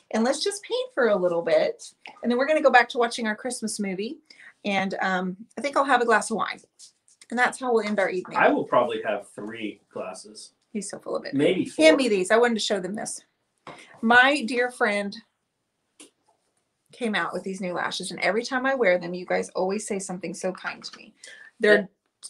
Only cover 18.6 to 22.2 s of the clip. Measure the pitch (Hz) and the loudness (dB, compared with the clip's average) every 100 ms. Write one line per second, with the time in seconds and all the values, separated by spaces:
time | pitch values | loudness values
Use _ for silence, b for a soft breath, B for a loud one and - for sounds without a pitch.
18.6 | 262 269 202 180 175 180 180 185 190 - | -2 2 2 2 0 -8 -4 -4 -2 -4
19.6 | 190 208 - 196 190 180 170 180 190 180 | -2 -4 -6 -8 -6 -10 -10 -8 -8 -8
20.6 | 175 156 - - - B B B B - | -10 -12 -14 -18 -20 B B B B 0
21.6 | 214 208 196 _ _ _ | 4 4 2 _ _ _